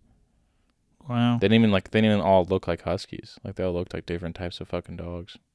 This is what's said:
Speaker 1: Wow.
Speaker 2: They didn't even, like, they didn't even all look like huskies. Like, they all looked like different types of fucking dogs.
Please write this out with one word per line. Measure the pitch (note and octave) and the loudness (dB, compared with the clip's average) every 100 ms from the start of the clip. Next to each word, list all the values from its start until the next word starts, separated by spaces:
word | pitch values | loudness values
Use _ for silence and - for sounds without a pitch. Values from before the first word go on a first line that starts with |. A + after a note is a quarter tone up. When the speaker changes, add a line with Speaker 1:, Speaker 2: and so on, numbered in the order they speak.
| _ _ _ _ _ _ _ _ _ _ - | _ _ _ _ _ _ _ _ _ _ -6
Speaker 1:
Wow. | A#2+ A#2+ A#2 | 0 2 2
Speaker 2:
They | G2 | 4
didn't | A2+ | 6
even, | A2+ | 6
like, | G2 - | 4 0
they | A2 | 2
didn't | A2 G#2 | 4 2
even | F2 | 4
all | F#2+ | 4
look | F2+ F#2+ - | 4 0 -2
like | E2+ | -4
huskies. | - F2 - - - - | -4 -6 -6 -16 -16 -16
Like, | G2 G2 | -14 -6
they | |
all | F#2 | -4
looked | F2 F#2 | -4 -6
like | F2 - | -8 -8
different | F2 F2 - | -8 -8 -8
types | F2 - | -10 -10
of | F#2 | -8
fucking | F2+ - E2+ | -8 -8 -12
dogs. | E2+ F2 F2 - _ | -10 -10 -12 -20 _